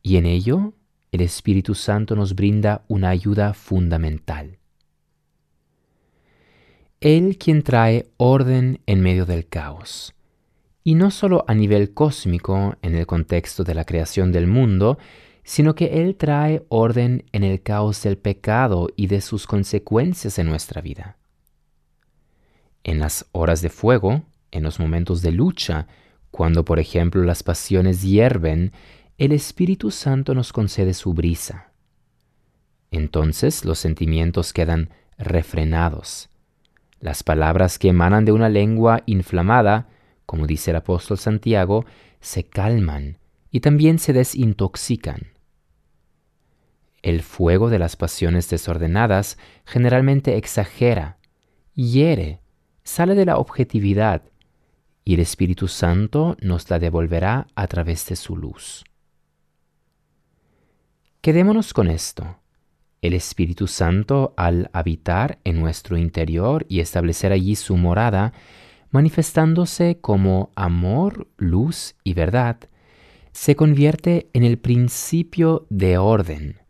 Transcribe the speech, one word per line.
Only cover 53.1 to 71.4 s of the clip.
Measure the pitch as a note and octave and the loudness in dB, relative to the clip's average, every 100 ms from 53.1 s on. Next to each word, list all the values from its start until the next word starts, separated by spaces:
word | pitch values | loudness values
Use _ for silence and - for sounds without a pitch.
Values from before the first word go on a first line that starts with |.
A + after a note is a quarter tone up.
de | G3+ | 2
la | F#3 - | 2 2
objetividad, | - - A#2+ A2 G2+ G2+ A2 D#2+ - _ _ _ _ _ _ _ | -2 -4 -2 0 0 2 2 0 -6 _ _ _ _ _ _ _
y | - | 0
el | F2 | 0
Espíritu | E2 - F2+ F2+ F#2 | 0 0 -2 -2 -4
Santo | - F2 F2+ G#2+ D3 E3 - | -2 0 0 0 0 -2 -2
nos | F#2 F2 - | -4 -4 -2
la | F2 | -2
devolverá | E2+ E2 E2 E2 F#2 B2+ - | 0 -2 -2 -2 -2 -2 -6
a | - F#2+ | -8 -6
través | F2 E2 E2 - | -4 -4 -6 -6
de | |
su | F#2+ - F2 | -10 -8 -10
luz. | D2 - - - _ _ _ _ _ _ _ _ _ _ _ _ _ _ _ _ _ _ _ _ _ _ _ _ | -10 -14 -20 -20 _ _ _ _ _ _ _ _ _ _ _ _ _ _ _ _ _ _ _ _ _ _ _ _
Quedémonos | D#3+ D#3+ F#3+ A3 - | 0 4 4 2 0
con | - F2+ | 0 0
esto. | D#2+ - - E2 F2 _ _ _ _ _ _ | 0 -6 -12 -14 -16 _ _ _ _ _ _
El | F2 | -2
Espíritu | F2+ - - E2+ F2 G2 | -2 -4 -4 -4 -2 -6
Santo, | - E2+ F#2 G#2+ C#3 C3 - | -2 0 0 0 0 -2 -2
al | F2 F2 - | 0 0 -2
habitar | F#2 E2+ D#2+ - F2 A#2+ - | -4 -4 -4 -2 -2 -2 -4
en | - E2 | -4 -2
nuestro | E2 E2 - E2+ | -2 -6 -4 -2
interior | E2+ - D#2+ E2 G#2 D3+ - | -2 -2 -2 -2 0 -2 -2
y | F#2 | -4
establecer | E2 F2+ E2+ F2 F#2+ | -2 -2 -2 -2 0
allí | F#2+ F#2 G#2 | 0 0 -4
su | - | -2
morada, | F#2 F2 F2 A#2 G2 A2 - - - - _ _ | 0 2 2 0 0 -2 -6 -20 -20 -20 _ _
manifestándose | C3+ D#3 - D#3 - D#3+ E3 E3+ - F3 E3+ | 2 2 2 0 2 2 2 0 0 0 0
como | - G2+ F#2+ F#2 G2 | 0 2 2 2 -2
amor, | - F#2 E2+ F2+ A#2+ G3 G#3 - | -4 -2 0 0 0 -2 -4 -16
luz | - | -4